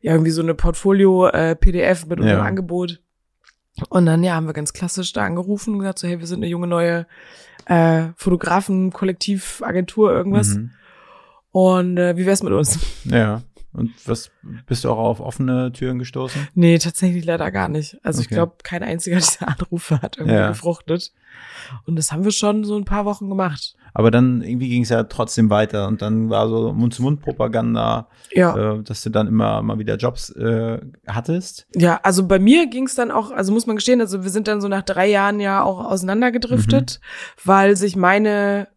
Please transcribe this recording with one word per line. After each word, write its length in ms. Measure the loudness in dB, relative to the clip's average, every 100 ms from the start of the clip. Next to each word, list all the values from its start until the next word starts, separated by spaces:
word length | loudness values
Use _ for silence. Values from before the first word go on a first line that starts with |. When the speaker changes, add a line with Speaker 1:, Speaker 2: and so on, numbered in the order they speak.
Speaker 1:
ja, 100 | 2
irgendwie 200 | 2 2
so 100 | 0
eine 120 | -2
Portfolio, 720 | 2 0 2 2 4 6 6 4
äh, 280 | 4 0
P 160 | 4 4
D 100 | 4
F 240 | 2 0
mit 140 | -2 0
unserem 200 | 2 2
Speaker 2:
Ja. 60 |
Speaker 1:
Angebot. 560 | 2 -2 -4 -4 -4 -8 _ _ _ _ _ _ _ -12 -2
Und 160 | 2
dann, 180 | 4 4
ja, 120 | 2
haben 120 | -2 -4
wir 60 |
ganz 200 | -6 -8
klassisch 380 | -8 -8 -6 -6
da 120 | -4
angerufen 480 | -4 -4 -4 -6 -4
und 60 | -4
gesagt: 200 | -6 -6
so, 80 | -6
hey, 120 | -6
wir 80 | -8
sind 100 | -6
eine 100 | -6
junge, 200 | -4 -2
neue, 400 | 0 0 -2 -6 -18 -20 -20 -20 -20 0
äh, 380 | 4 6 4 0
Fotografen, 760 | -4 -2 0 2 0 0 0 0
Kollektiv, 680 | -2 -4 -4 -4 -4 -6 -10
Agentur, 480 | -4 -2 -2 2 4
irgendwas. 440 | 4 2 2 2
Speaker 2:
Mhm. 160 | 0 -4 _ _ _ -20 -20 _ _ _
Speaker 1:
Und, 460 | 2 4 4 0 0
äh, 180 | 0 0
wie 80 |
wär's 180 | 0 0
mit 100 | 2
uns? 260 | 0 2 0 -2 -6
Speaker 2:
Ja. 380 | 0 2 2 -2 -10 _ -16
Und 180 | -6 -6 -6
was, 260 | -8 -8 -8 _ -18 -18 -6
bist 160 | -4
du 60 | -2
auch 80 | 0
auf 220 | -2 -2
offene 500 | -8 -4 -2 -2 -4
Türen 280 | -6 -6 -6
gestoßen? 480 | -8 -8 -8 -8 -4
Speaker 1:
Nee, 220 | 4 6 6
tatsächlich 460 | 2 -2 -2 0
leider 280 | -4 -4 -2
gar 180 | -2 -2
nicht. 280 | -4 -8 -8
Also 160 | -6 -4
ich 60 | -2
Speaker 2:
Okay. 80 |
Speaker 1:
glaub, 280 | 0 -2 _
kein 200 | -12 -8
einziger 320 | -6 -6 -2
<laughs> 20 | 0
dieser 300 | 0 -2 -4
Anrufe 540 | -4 -4 -8 -2 -2
hat 160 | -2 -4
irgendwie 180 | 2
Speaker 2:
Ja. 140 | 2 2
Speaker 1:
gefruchtet. 640 | -2 -4 -6 -4 -4 -4 _ _ -20 -20 -20 -18 -16
Und 100 | -6
das 160 | -4 -2
haben 140 | -2
wir 60 | -2
schon 320 | 0 0 0
so 100 | -2
ein 80 | -4
paar 220 | -2 -2
Wochen 240 | -2 -6 -6
gemacht. 460 | -2 -2 -4 -12 _ -10
Speaker 2:
Aber 180 | 2 4
dann 300 | 6 4 2
irgendwie 280 | -4 -6 -2
ging's 200 | -2 0
ja 140 | 0
trotzdem 460 | -2 -4 -4 2 4
weiter 380 | 4 2 -2 -4
und 140 | -4
dann 280 | -2 -2 0
war 180 | 0 0
so 220 | 0 -2
Mund-zu-Mund-Propaganda, 1300 | 0 -2 0 -2 -2 -4 -2 -2 0 -2 -2 0 -2 -6 _ _
Speaker 1:
Ja. 440 | 2 2 2 -2
Speaker 2:
äh, 80 | -4
dass 200 | -8 -8
du 60 | -2
dann 180 | 0 2
immer 340 | 2 2 -2
mal 180 | -4 -4
wieder 160 | -4 -2
Jobs, 320 | -4 -4 -12
äh, 480 | -6 -2 -2 -2 -6 -12 -20 -8
hattest. 600 | -8 -4 -6 -6 -18 _
Speaker 1:
Ja, 240 | 0 2 2
also 220 | 2 2 2
bei 120 | 4
mir 280 | 6 6 4
ging's 280 | -2 -4
dann 160 | -2 -2
auch, 200 | -2 -4
also 200 | -4 0
muss 140 | 0 -2
man 80 | -2
gestehen, 220 | 2 2
also 220 | 2 -4
wir 60 | -4
sind 180 | -4 -2
dann 140 | -2
so 60 | -2
nach 140 | -4
drei 240 | -2 0 2
Jahren 320 | 4 2 0
ja 240 | 0 2
auch 200 | 0 -2
auseinandergedriftet, 1120 | -4 -2 0 0 0 0 0 0 4 2 2 -8
Speaker 2:
Mhm. 400 | -16 -18 -18 _ 4
Speaker 1:
weil 260 | 6 6 4
sich 180 | 2 2
meine 720 | 2 4 2 2 0 -2 -6